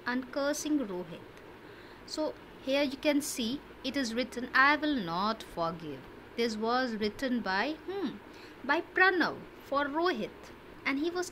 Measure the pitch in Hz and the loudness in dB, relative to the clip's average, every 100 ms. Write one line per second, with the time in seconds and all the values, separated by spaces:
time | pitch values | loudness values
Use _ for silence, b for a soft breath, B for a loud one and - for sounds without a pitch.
0 | - 247 254 285 277 294 302 302 208 180 | -2 -2 -2 0 0 0 0 0 0 -4
1 | 170 170 - - - B B B B B | -6 -12 -14 -18 -18 B B B B B
2 | - - 311 - - - 269 277 294 277 | -8 -2 -2 -4 -14 -8 0 2 2 2
3 | 302 285 277 - 226 285 - - 262 277 | 4 4 2 -2 -2 -4 -8 -8 -2 0
4 | 240 226 254 247 247 254 277 294 302 277 | 0 0 -2 -4 2 6 8 6 4 2
5 | 170 170 208 220 - - 165 165 156 131 | 0 2 2 0 -4 0 0 -2 -6 -10
6 | - - - - 233 214 220 247 254 220 | -12 -16 -8 0 0 2 2 2 2 0
7 | 214 214 269 240 196 190 254 311 339 392 | -2 -2 0 0 2 2 0 -2 -6 -4
8 | 294 208 - B B B 247 311 - - | -4 -6 -14 B B B 0 0 2 6
9 | 381 370 202 - - - - 277 285 302 | 6 6 2 0 -10 -16 -2 0 2 2
10 | 349 247 170 - - - - - 269 277 | 2 2 -2 -8 -16 -18 -18 -6 -2 0
11 | 339 359 349 | 0 0 -4